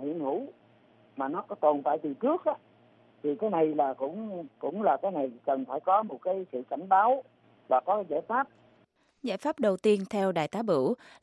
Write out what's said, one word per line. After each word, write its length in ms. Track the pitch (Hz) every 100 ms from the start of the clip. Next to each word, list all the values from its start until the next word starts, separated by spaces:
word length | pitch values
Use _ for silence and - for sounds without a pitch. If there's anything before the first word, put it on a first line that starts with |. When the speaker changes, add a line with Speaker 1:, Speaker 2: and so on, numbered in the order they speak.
Speaker 1:
hiện 180 | 139 165
hữu 260 | 139 165 277 - _ _ _ _ _ -
mà 120 | 135
nó 140 | 175
có 120 | 208
tồn 280 | 202 151 147
tại 140 | 139 156
từ 120 | 156
trước 300 | 135 247 349
á, 80 | 311 277 _ _ _ _ _ _
thì 80 | 147 143
cái 100 | 220
này 160 | 175 156
là 280 | 151 139
cũng, 520 | 131 135 185 220 180 160 _
cũng 240 | 135 180
là 140 | 202 139
cái 80 | 196
này 200 | 170 135 117 -
cần 180 | 135 131
phải 120 | 139
có 220 | - 196
một 160 | 226 131
cái 240 | 185 190 185
sự 100 | 127 131
cảnh 180 | - 190
báo 360 | 190 220 269 - _ _ _ -
và 120 | 127
có 240 | - 214 180
giải 120 | 147 160
pháp. 200 | 233 277 _ _ _ _ _ _ _
Speaker 2:
Giải 160 | 247 220
pháp 220 | 285 320
đầu 160 | 220 185
tiên 280 | 214 208 190
theo 220 | 208 190
Đại 160 | 175 151
tá 140 | 202
Bửu 320 | 226 151 131 240 - -